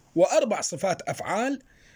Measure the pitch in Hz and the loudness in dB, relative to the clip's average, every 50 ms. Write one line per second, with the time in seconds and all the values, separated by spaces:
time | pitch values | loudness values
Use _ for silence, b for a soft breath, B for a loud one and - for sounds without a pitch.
0 | _ _ - 254 262 - - 320 302 233 208 160 - - - 156 - 190 175 - | _ _ 0 4 4 4 6 4 2 2 0 -2 -4 -6 -6 -2 -2 -2 -2 -2
1 | - - 151 - - - 170 202 240 262 285 - - b b b b b b | -4 -8 -8 -6 -6 -4 -2 -2 -2 -2 -4 -6 -10 b b b b b b